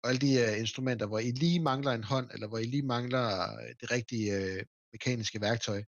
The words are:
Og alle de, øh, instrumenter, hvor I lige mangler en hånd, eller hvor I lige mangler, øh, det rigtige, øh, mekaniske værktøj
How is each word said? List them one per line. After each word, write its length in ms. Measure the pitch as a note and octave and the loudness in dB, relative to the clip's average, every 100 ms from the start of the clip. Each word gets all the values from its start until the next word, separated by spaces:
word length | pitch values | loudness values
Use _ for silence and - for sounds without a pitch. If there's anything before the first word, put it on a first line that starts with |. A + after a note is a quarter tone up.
Og 60 | B2 | 0
alle 120 | B2+ | 2
de, 120 | C#3 C3 A#2 | 4 6 4
øh, 120 | G#2+ | 2
instrumenter, 460 | A2 - C3 A#2 G#2 | -2 -2 -2 0 0
hvor 120 | A2 | 0
I 120 | A#2+ | 0
lige 300 | B2 E3+ F3 | 2 4 4
mangler 300 | D3+ C3 C#3 | 2 2 0
en 120 | A#2 | -2
hånd, 260 | G#2 C3 B2+ | 0 -2 -2
eller 160 | A2+ G#2+ | -8 -6
hvor 100 | A2+ | -4
I 60 | |
lige 180 | A#2 C#3 | 0 0
mangler, 440 | C#3 A#2+ B2 B2+ A#2 F#2+ D2+ A1 | 0 0 0 0 2 0 -2 -4
øh, 120 | A1+ B2 | -12 -12
det 100 | A#2 | -2
rigtige, 360 | B2 A2+ A#2 G#2 G2 | -2 -2 -2 0 0
øh, 260 | F#2+ F#2+ - _ _ | -2 -4 -10 _ _
mekaniske 480 | A2+ B2+ A#2+ G#2+ G#2+ | -4 -2 0 -2 -2
værktøj 440 | G#2 A#2 - G2+ G#2 | 0 0 -2 -4 -6